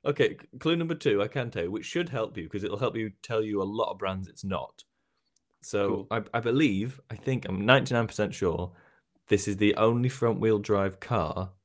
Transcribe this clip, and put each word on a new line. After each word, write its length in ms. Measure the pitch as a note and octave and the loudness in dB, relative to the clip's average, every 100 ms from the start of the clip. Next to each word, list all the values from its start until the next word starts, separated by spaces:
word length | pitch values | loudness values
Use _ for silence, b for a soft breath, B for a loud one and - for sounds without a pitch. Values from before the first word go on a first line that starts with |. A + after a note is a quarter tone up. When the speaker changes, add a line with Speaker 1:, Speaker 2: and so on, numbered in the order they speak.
Speaker 1:
okay, 320 | C#3+ C#3+ A2 - | -2 2 2 0
c-, 180 | - B2+ | -16 -4
clue 180 | D#3+ | 0
number 200 | E3+ E3 | 0 0
two, 260 | D3+ C#3 G2+ | 0 2 2
I 60 | G#2 | 2
can 240 | C3+ A#2 | 0 -4
tell 140 | G2+ | -2
you, 60 | E2+ | -2
which 140 | G#2+ | -4
should 240 | - E3 F3 | -4 -2 -2
help 260 | B2 A2 | -2 -4
you 140 | - D#2+ | -4 -6
'cause 140 | G2+ | -4
it'll 160 | G2+ G2+ | -4 0
help 160 | B2 A2+ | -2 -2
you 140 | A2 - | -6 -8
tell 220 | - A2+ | -4 -2
you 180 | A2 G2+ | 0 0
a 20 | |
lot 280 | G2 G#2+ - | 0 0 -2
of 80 | F#2+ | -2
brands 280 | G2 F#2+ F#2 | -4 -4 -8
it's 160 | - | -10
not. 400 | G2 F2 B1 - - _ _ _ _ _ _ _ | -6 -4 -6 -16 -20 _ _ _ _ _ _ _
So, 240 | - G#2 G2+ | -6 -2 0
Speaker 2:
Cool. 200 | - F#2 | -2 -4
Speaker 1:
I, 280 | A2+ G#2 A#2 | -6 -4 -4
I 20 | |
believe, 600 | A#2 C3 D3+ G2 A#2 - _ | 0 2 2 2 -4 -8 _
I 40 | |
think, 300 | A2 - C3 - | -8 -4 -4 -4
I'm 200 | F#2+ G#2 | -2 4
ninety-nine 400 | C3 C3 A#2+ A2 | 4 6 0 0
percent 260 | - G#2 | -2 -2
sure, 380 | - F#2 D#2+ F2+ b b b b _ - | 0 0 0 -6 b b b b _ 2
this 200 | G2+ G#2 | 2 2
is 100 | G2 | 2
the 180 | G#2 | 2
only 340 | - A2 A#2+ B2 | 4 2 4 0
front-wheel 480 | - A#2+ F#2+ A2 G#2 | 0 0 2 2 2
drive 420 | G2+ G2+ G2 F#2+ | 2 2 2 -4
car 520 | - A2+ D#2 - F#2+ _ | -2 0 0 -4 -6 _